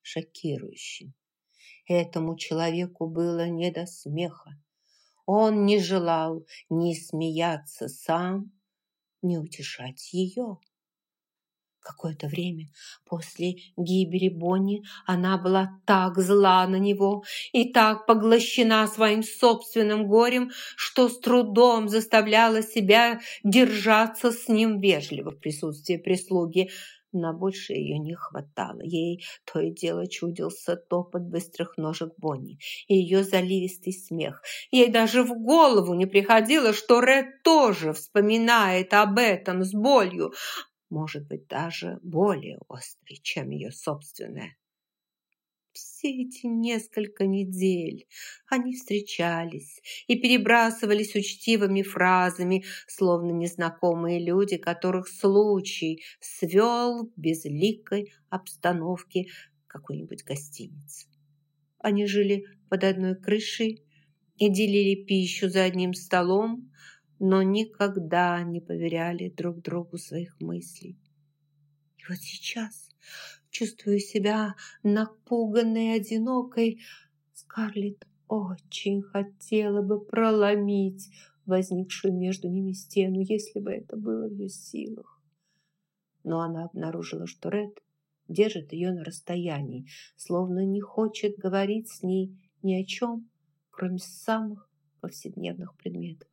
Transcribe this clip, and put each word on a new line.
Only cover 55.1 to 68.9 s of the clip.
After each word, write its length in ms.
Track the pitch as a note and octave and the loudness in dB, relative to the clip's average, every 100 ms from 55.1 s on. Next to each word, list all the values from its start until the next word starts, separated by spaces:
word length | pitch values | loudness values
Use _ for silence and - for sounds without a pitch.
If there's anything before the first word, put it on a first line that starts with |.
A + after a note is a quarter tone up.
| - G3 G3 G#3+ G3 F#3+ - D#3+ D#3+ - - | -2 4 4 4 2 -2 -6 -6 -6 -14 -20
свёл 840 | - - E3+ F#3 A3+ A#3+ A#3+ A#3 | -20 -8 2 4 4 2 -2 -4
в 60 | A#3 | -10
безликой 960 | - D#3 D#3+ D3 D3 G3+ G#3+ - G3+ G3+ _ _ | -6 -4 -4 -6 0 0 0 -4 -6 -6 _ _
обстановке 1000 | F#3 - - F3 F3 E3 F3+ - F3+ F3+ - - _ _ | -10 -10 -4 -2 -2 -4 -6 -6 -6 -6 -14 -20 _ _
какой-нибудь 580 | C#3 - D3+ - - | -20 -12 -12 -12 -18
гостиницы. 840 | - C#3+ - - - - - - - _ _ _ _ _ _ _ | -12 -12 -12 -18 -18 -18 -20 -20 -20 _ _ _ _ _ _ _
Они 260 | G#3+ G3+ | -2 0
жили 400 | G3+ G3+ G3+ G3+ - _ _ | 0 0 2 0 -4 _ _
под 140 | F#3+ | 0
одной 320 | F#3+ F#3 F#3 | 2 2 -2
крышей 720 | F#3 F#3 G#3+ G#3+ - A3 A3 _ _ _ _ _ | -4 -2 -2 -2 -4 -4 -4 _ _ _ _ _
и 140 | _ G#3 | _ 2
делили 560 | F#3+ G#3+ G3+ G3 G3 | 2 2 2 2 0
пищу 420 | G3 F#3+ F3+ - F#3+ | 0 0 0 -2 -2
за 140 | F#3+ | 2
одним 300 | F#3 F#3 F3+ | 0 0 -4
столом, 760 | F3+ - F3+ F3 F#3+ A3+ A#3+ - _ - _ _ _ | -4 -2 0 2 0 0 -6 -12 _ -20 _ _ _
но 240 | F#3+ F#3+ | 2 4
никогда 1000 | F#3+ G#3 A3 - G3+ G3 D#3+ E3+ F3 F3 | 4 0 -2 -2 -2 -2 -2 0 0 -2
не 160 | E3+ E3+ | -6 -8
поверяли 720 | E3+ E3+ E3+ | -8 -6 -4